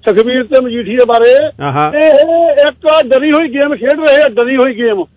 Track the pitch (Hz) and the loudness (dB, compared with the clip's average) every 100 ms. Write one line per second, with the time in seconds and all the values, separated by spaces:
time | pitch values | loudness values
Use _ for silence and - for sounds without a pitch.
0 | - 196 226 254 226 262 254 233 196 240 | 0 0 0 0 0 0 0 -6 -6 0
1 | 240 233 233 262 302 - 143 135 151 285 | 2 4 2 0 -6 -6 -6 -2 -2 0
2 | 311 285 320 339 339 285 294 - 320 311 | 2 2 2 0 0 2 0 0 0 0
3 | 262 262 294 302 320 262 285 269 240 294 | 2 0 2 -2 -2 -2 -4 -2 -2 -2
4 | 311 285 294 214 240 262 254 220 240 202 | 2 2 2 0 -2 0 0 0 -2 -2
5 | 160 | -6